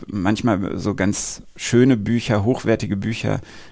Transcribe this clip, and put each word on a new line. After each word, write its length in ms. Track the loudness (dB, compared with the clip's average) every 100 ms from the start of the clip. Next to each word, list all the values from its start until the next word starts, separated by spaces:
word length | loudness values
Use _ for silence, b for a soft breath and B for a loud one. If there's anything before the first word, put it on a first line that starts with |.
| -8
manchmal 720 | -2 0 0 2 0 -2 -4
so 160 | -2
ganz 480 | 0 0 0 -4 -10 -14 -12
schöne 420 | 0 4 6 4
Bücher, 460 | 2 -2 0 0
hochwertige 520 | 2 0 0 0 0 -2
Bücher, 460 | -4 -4 -2 -4 -6 B B